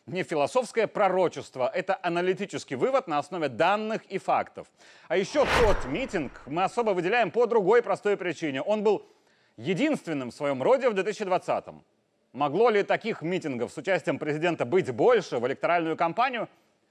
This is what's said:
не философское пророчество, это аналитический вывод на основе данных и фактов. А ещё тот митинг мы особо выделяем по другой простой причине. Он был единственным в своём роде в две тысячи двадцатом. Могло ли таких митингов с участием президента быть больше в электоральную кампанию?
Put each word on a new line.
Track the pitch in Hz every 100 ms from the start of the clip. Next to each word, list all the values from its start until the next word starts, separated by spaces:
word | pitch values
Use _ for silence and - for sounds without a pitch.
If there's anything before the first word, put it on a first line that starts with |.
не | - 170
философское | 175 156 139 254 233 - 208
пророчество, | - 196 185 170 - 117 135 127
это | 175 180 185
аналитический | 180 170 180 185 196 143 - 131
вывод | 214 262 254
на | 147
основе | 139 190 151
данных | 113 165 208 214 214 -
и | 196
фактов. | - 143 101 - 82 _ - - -
А | 180
ещё | 196 294 254 -
тот | 220 175 127
митинг | 156 254 190 131 -
мы | - 156
особо | 185 - 226
выделяем | 185 170 240 208
по | 214 233
другой | 226 185 240
простой | 214 180 208 196
причине. | 180 - 160 135
Он | 170 214
был | 208 196 - _ _ _ _ -
единственным | 120 185 294 262 - 147 127
в |
своём | - 143 139
роде | 160 262 254
в |
две | 202
тысячи | 190 202
двадцатом. | 202 180 - 113 - 78 _ _ _ _ _
Могло | 120 143 151 240
ли | 208
таких | 190 180 226 196
митингов | 156 180 147 127 110
с | -
участием | 139 226 - 143
президента | 151 147 170 160 127
быть | 180 139
больше | 117 180 240 165 135
в | 120
электоральную | 135 156 175 160 156
кампанию? | 170 170 254 247 180 _ _ _ _